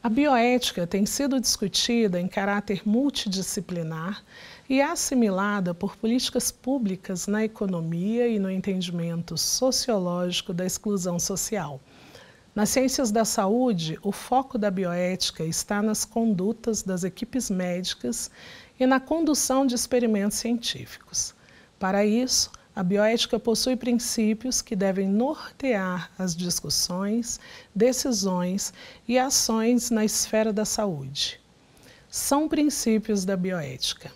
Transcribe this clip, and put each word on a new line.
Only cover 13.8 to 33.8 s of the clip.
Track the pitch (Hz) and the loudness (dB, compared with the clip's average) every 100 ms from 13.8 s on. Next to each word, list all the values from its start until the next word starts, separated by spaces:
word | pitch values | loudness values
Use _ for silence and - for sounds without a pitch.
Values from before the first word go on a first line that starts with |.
| 160 160 | -2 -4
o | 196 | -4
foco | - - 254 262 233 | -6 0 0 0 -2
da | 208 | 0
bioética | 185 180 175 180 185 - - | 0 -2 0 0 0 -4 -2
está | 160 160 - 208 | -4 -4 -2 0
nas | 214 208 - | 0 0 -2
condutas | 233 226 185 190 233 240 208 | 0 2 2 0 -2 -2 -2
das | 190 180 | -2 -2
equipes | 180 - 226 262 - | -4 -6 -6 -4 -2
médicas | 185 180 175 185 - 247 226 - - - - - - | -2 -2 -4 -4 -6 -6 -4 -8 -12 -20 -20 -20 0
e | 254 | 4
na | 269 | 4
condução | 269 311 311 277 - 262 269 | 2 0 2 2 2 2 2
de | |
experimentos | 240 - 247 233 214 202 - | 0 0 2 2 2 0 -2
científicos. | 226 240 - 135 123 - - - - - - - - _ | -2 -2 -2 -8 -12 -16 -6 -4 -4 -8 -20 -20 -20 _
Para | 190 202 208 | 0 2 4
isso, | 226 254 - - - _ | 2 2 0 -2 -8 _
a | - | -4
bioética | 180 202 214 233 - 226 | 2 4 4 2 0 0
possui | 233 220 254 247 | 0 0 0 0
princípios | 247 240 - - 214 220 254 240 | 0 0 0 0 2 2 -2 -4
que | - | -2
devem | 202 196 190 190 | 0 0 2 2
nortear | 202 262 311 - - 269 208 185 180 165 - | 2 2 -2 -10 -4 0 0 0 -4 -6 -6
as | 185 | -4
discussões, | 165 180 - - - - 180 202 226 233 - - - - | -2 -2 -4 -2 -2 -2 -2 0 -2 -2 -10 -12 -20 -10
decisões | 190 240 247 285 214 190 180 180 196 - - - - - | 2 2 2 0 0 0 0 0 -2 -6 -10 -20 -14 0
e | 247 | 0
ações | 262 - - 220 226 247 - | 2 0 2 2 4 2 2
na | 220 | 0
esfera | 214 - - 220 220 | 2 0 0 2 2
da | 208 | 0
saúde. | 208 - 208 151 135 139 - - _ _ _ - - - _ | -2 -2 -2 -4 -8 -4 -6 -6 _ _ _ -20 -20 -20 _
São | - - 277 311 | -6 0 2 2
princípios | 311 302 - 240 220 220 202 185 | 2 2 2 2 2 2 -2 0
da | 190 | -2
bioética. | 185 180 139 131 | -2 -4 -6 -6